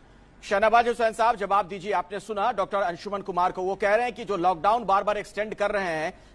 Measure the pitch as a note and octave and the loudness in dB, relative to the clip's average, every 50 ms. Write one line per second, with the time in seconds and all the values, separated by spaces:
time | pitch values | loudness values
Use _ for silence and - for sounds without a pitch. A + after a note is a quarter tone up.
0 | - - - - - - - - - - G#3 G3 G#3 A3 G#3 A#3 A#3+ A#3 A#3 A3+ | -20 -20 -20 -20 -20 -20 -20 -20 -6 -2 0 2 4 6 6 6 4 4 2 0
1 | A#3 A3+ G#3+ - A3+ A3+ A#3+ F#3+ G3+ F#3 G3 G3+ G#3 E3 F#3+ G3 D#3+ G#3 G3 F3 | 0 0 2 2 2 2 2 0 0 0 2 0 0 0 -6 -8 -4 -2 -2 -2
2 | F3 - G3+ G3 - - A3 G3 G3 A#3 B3 G3+ F#3+ - - G3 G3 F3 E3+ E3 | -2 -4 -8 -10 -8 -6 -4 -2 -2 0 0 -2 -2 -2 -2 -2 -2 -2 -4 -6
3 | - G#3 G3 G3 F#3+ - F#3 F3 F3+ F#3 F#3 F#3+ F#3 F#3 G3 F#3 - G3 G#3 A3+ | -8 -8 -8 -6 -6 -4 0 0 0 0 0 -2 -4 -4 -2 0 2 2 2 2
4 | A#3+ B3 G3+ F#3+ A#3+ D#3+ G3+ F#3 E3 F3+ F#3+ E3 D3 G3+ A3 A#3+ A#3 F3+ G3 G3 | 2 0 -4 -8 -6 -6 -4 0 0 0 0 2 2 2 2 2 2 2 2 2
5 | G3+ G3+ G#3 G#3 F#3+ - - G3+ G#3 A3 - - G#3 G3+ G#3 G3+ G3 F3+ D#3+ D#3 | 2 0 -2 -2 -4 -6 -6 -6 -6 -6 -4 -2 -2 0 0 -2 -2 -2 -2 -2
6 | D#3 F3 - - - - - | -4 -6 -6 -10 -18 -20 -14